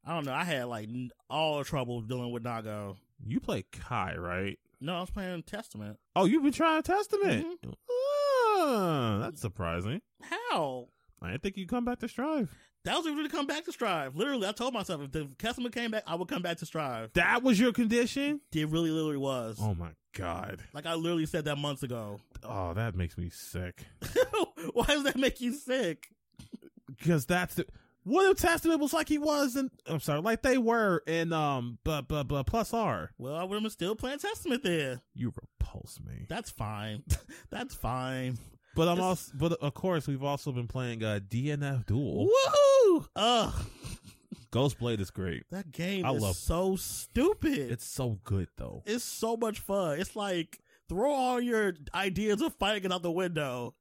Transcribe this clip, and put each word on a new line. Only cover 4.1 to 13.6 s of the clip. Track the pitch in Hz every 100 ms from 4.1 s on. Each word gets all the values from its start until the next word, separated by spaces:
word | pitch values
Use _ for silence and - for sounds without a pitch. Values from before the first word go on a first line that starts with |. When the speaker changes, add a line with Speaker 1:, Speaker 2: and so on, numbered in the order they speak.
| 82
Speaker 2:
right? | 87 90 98 - _ _
Speaker 1:
No, | 139 175
I |
was | 180
playing | - 185 175
Testament. | - 208 - - 104 107 _ -
Speaker 2:
Oh, | 202
you've | 294
been | 285
trying | - 330 320
Testament? | 311 381 415 403 392 - 330 359 -
Speaker 1:
Mm-hmm. | - - 494 539 587 571 523 466 415
Speaker 2:
Ah, | 311 233 180 151 117 101
that's | 113 147
surprising. | 113 - 85 85 98 165 _ _
Speaker 1:
How? | - 370 480 277 147 127 120 _ _ _
Speaker 2:
I | 87
didn't | 110
think | 196 196
you'd | 180
come | 247
back | 240 247
to | 240
Strive. | - 277 311 196 - _ _ -
Speaker 1:
That | 254
was | 330
even | 294
to | 302
come | 311 277
back | 302